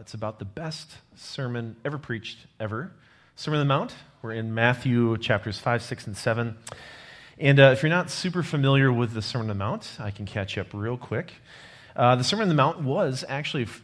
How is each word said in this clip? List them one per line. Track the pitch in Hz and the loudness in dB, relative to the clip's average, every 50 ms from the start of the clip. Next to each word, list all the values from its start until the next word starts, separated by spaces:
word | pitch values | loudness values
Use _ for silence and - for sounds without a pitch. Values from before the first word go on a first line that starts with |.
it's | 110 - - | -16 -16 -12
about | 110 110 107 110 - | -8 -8 -8 -8 -8
the | 104 | -12
best | 98 - - 165 160 156 - - - - - _ _ _ | -14 -12 -10 -10 -10 -10 -10 -14 -18 -20 -20 _ _ _
sermon | - - - - - 135 123 120 120 117 113 107 - - | -20 -20 -14 -10 -8 -6 -6 -6 -6 -6 -8 -10 -10 -10
ever | 147 147 | -8 -8
preached, | 143 147 - 120 110 107 - - - - - _ - | -8 -8 -8 -8 -8 -8 -12 -16 -18 -20 -20 _ -10
ever. | 110 104 107 110 135 - - - _ _ _ _ _ _ _ | -8 -6 -6 -6 -8 -10 -14 -20 _ _ _ _ _ _ _
Sermon | - - - 151 151 | -12 -6 -4 -2 0
on | 143 | 2
the | 143 135 | 2 2
Mount. | 147 208 247 - - - - _ _ | 0 0 -4 -10 -16 -20 -20 _ _
We're | - 117 110 | -12 -10 -8
in | 113 113 113 113 | -6 -6 -4 0
Matthew | 113 117 120 123 123 - 135 120 120 120 117 113 | 4 4 4 4 4 0 0 2 4 4 4 2
chapters | 110 - - 113 101 - 110 101 - | 0 0 0 0 0 0 -2 -8 -4
five, | - 131 120 117 - | -2 0 0 0 -2
six, | - - - - | -6 -10 -10 -10
and | - 101 | -12 -10
seven. | - - 123 113 113 120 117 113 - - - - - - - - - - - - - - - - - | -6 -2 -2 0 0 -2 -4 -6 -10 -14 -18 -18 -18 -18 -20 -20 -20 -20 -20 -20 -20 -20 -20 -8 0
And, | 147 139 139 139 | 4 6 8 10
uh, | 139 135 127 | 10 10 10
if | - - | 8 4
you're | 156 | 2
not | 165 180 175 170 | 2 2 0 -2
super | - - - 185 170 180 160 | -6 -6 -4 -4 -2 -2 -2
familiar | - - 147 135 139 139 139 135 135 123 | -2 0 0 2 4 4 6 6 6 4
with | 117 123 110 113 | 4 0 0 -2
the | 110 101 | -4 -6
Sermon | - - 123 113 | -4 -4 -4 -4
on | 110 104 | -4 -4
the | 98 95 | -4 -4
Mount, | 110 180 226 - - - - | -4 -4 -6 -8 -12 -14 -10
I | 110 104 | -10 -10
can | 98 - 104 | -8 -10 -10
catch | 95 - 110 98 95 - | -8 -6 -6 -6 -4 -4
you | 104 | -6
up | 92 - - | -8 -8 -8
real | 104 101 113 123 123 | -8 -6 -6 -6 -6
quick. | - - - - - - - - _ - - - - - - - - - - | -8 -6 -6 -6 -6 -8 -12 -20 _ -20 -20 -20 -20 -20 -20 -20 -20 -10 -2
Uh, | - 131 123 127 | 2 4 4 6
the | 127 127 | 4 2
Sermon | - 202 208 220 | 0 0 0 2
on | 190 | 2
the | 160 | 4
Mount | 147 131 147 170 170 156 | 4 4 4 2 0 -4
was | 127 139 190 196 143 131 127 - | -2 0 0 0 0 -2 -4 -6
actually | - 131 139 147 - - 156 117 | -6 -6 -6 -6 -6 -4 -4 -4
f-, | 101 - - | -6 -8 -12